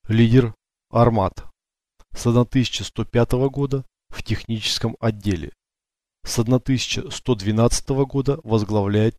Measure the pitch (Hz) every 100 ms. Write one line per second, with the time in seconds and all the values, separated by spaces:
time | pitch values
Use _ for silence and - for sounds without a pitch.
0 | - 110 113 127 117 - _ _ _ 113
1 | 117 113 92 - - - _ _ _ _
2 | _ - 120 117 120 131 117 - 98 -
3 | 110 120 120 123 135 139 139 135 - _
4 | - - - 104 - 110 - - 113 -
5 | 113 104 101 87 67 - _ _ _ _
6 | _ _ - - 113 127 - 131 - -
7 | - - - 110 98 110 120 - - 135
8 | 135 104 127 139 110 110 104 107 98 104
9 | 110